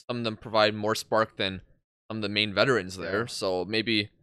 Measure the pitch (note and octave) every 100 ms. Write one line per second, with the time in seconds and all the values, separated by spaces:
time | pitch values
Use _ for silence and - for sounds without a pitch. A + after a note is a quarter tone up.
0 | - A#2+ A#2 A2 A#2 G#2+ G#2+ G#2+ G#2+ A2
1 | - A2 A2 - G2 F#2 - _ _ _
2 | - A2 G#2 G#2 G#2+ G2 B2 A#2+ F#2 F#2
3 | E2 G2 B2 - G2 F2+ F2+ A2 A2 A2
4 | G#2 _